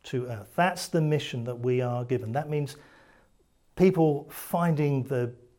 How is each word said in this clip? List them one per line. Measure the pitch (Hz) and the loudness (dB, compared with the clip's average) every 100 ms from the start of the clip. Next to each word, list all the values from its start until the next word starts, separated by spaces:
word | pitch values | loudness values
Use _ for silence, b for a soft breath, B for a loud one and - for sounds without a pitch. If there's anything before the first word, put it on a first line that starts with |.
to | - 127 123 | -6 -6 -6
earth. | 110 98 | -10 -8
That's | - 185 180 - | 0 0 0 -2
the | 170 | 0
mission | 151 151 - 127 | 2 0 -2 -6
that | 117 120 | -6 -4
we | 127 127 | 0 2
are | 123 123 | 0 -2
given. | 120 123 110 | -2 -2 -2
That | 131 151 | -6 -2
means | 151 143 - B B B B B _ _ _ _ | -4 -4 -8 B B B B B _ _ _ _
people | - 185 175 156 143 - | 4 4 6 4 2 -6
finding | - - 180 170 151 147 135 | -16 -4 0 2 2 2 0
the | 127 131 120 120 - | 0 -2 -2 -6 -20